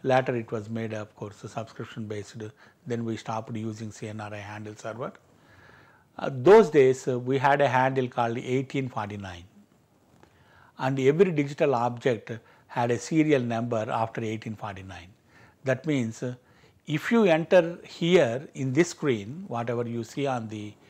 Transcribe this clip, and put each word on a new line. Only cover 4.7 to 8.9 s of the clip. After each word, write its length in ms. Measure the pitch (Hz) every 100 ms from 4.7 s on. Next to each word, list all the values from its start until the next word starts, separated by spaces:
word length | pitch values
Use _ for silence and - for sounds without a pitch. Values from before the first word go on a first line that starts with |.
| 110
server. 380 | 113 110 143 - _ _ _ - - - - _ _ -
Uh, 120 | -
those 380 | 131 131 220 196
days, 380 | 151 131 131 -
uh, 100 | 123
we 200 | 123 135
had 240 | 143 143
a 60 | 139
handle 400 | 131 131 131 127
called 300 | - 117 117
eighteen 500 | 127 131 131 143
forty-nine, 560 | 131